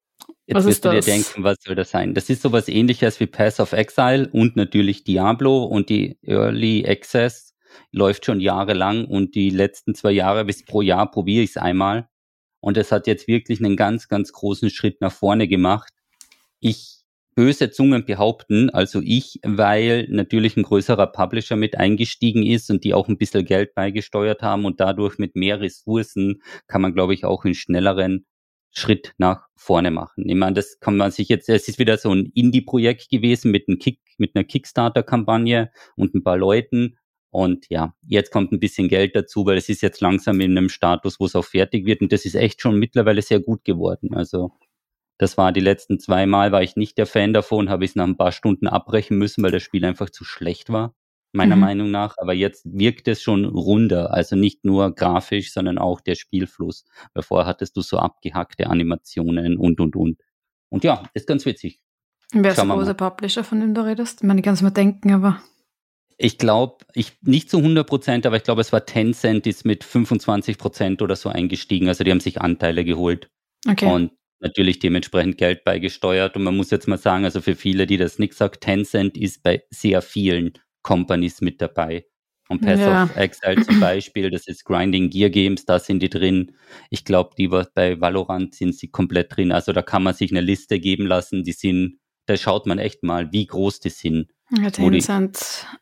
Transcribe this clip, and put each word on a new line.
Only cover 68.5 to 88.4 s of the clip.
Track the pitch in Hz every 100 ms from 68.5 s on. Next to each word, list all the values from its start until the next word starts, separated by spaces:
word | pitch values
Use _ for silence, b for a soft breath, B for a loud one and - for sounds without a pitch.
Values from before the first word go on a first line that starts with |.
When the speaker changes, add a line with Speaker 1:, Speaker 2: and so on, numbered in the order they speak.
| 113
Speaker 1:
es | 110
war | 110
Tencent, | - 117 110 - - 110 110
ist | -
mit | 110 101
fünfundzwanzig | - 123 110 113 - 101 - 101
Prozent | - - 98 98
oder | 98
so | 92 101
eingestiegen. | 90 87 92 - 92 90
Also | 87
die | 92
haben | 92
sich | 90 -
Anteile | 87 85 85 82
geholt | 85 82 87 87 - _ _ _ 233
Speaker 2:
Okay. | 190 196
Speaker 1:
und | 180 87 - _ _
natürlich | 85 - 92 92
dementsprechend | 90 87 - 92 90 85
Geld | 90 90
beigesteuert. | 92 90 90 - 92 92 95 98
Und |
man | 95 98
muss | 95
jetzt | 104 -
mal | 95
sagen, | 104 92
also | 95 95
für | 98 85
viele, | 98 95 95
die | 95
das | 87 -
nix | 104 -
sagt, | 101 -
Tencent | - 98 101 104 101 -
ist | 98 -
bei | 87 - -
sehr | - 107 92
vielen | - 101 95 87 85 - _ _
Companies | - 90 90 87 87 -
mit | 90 -
dabei. | 85 - 80 85 - _ _ _ -
Und | -
Path | 208 196
Speaker 2:
Ja. | 202 185
Speaker 1:
of | 175 -
Exile | 95 - 95 95
zum | 113 107
<clears throat> |
Beispiel, | 90 98 - 104 95
das | 90 -
ist | -
Grinding | - 90 95 92 90
Gear | 92 101
Games, | 101 95 95
da | - 90
sind | - 95
die | 90
drin. | 82 92 92 90 B B B B
Ich | - -
glaub, | 92 87 -
die | 90
war, | 90 90
bei | 92 90 85
Valorant | 87 95 90 92